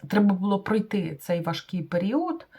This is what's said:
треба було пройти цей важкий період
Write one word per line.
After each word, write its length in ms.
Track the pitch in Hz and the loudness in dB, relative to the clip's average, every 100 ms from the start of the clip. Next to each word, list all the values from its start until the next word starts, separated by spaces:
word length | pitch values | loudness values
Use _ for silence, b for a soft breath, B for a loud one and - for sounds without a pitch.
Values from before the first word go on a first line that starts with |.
| 143 | 0
треба 260 | 202 202 | 4 4
було 260 | 190 196 196 | 4 2 0
пройти 560 | 196 220 214 208 160 147 | 0 0 0 -2 -4 -6
цей 240 | - 175 | -4 -2
важкий 420 | 170 160 - 185 | -2 -6 -6 -8
період 640 | 147 175 190 269 349 330 - | -4 -2 0 0 -2 -6 -10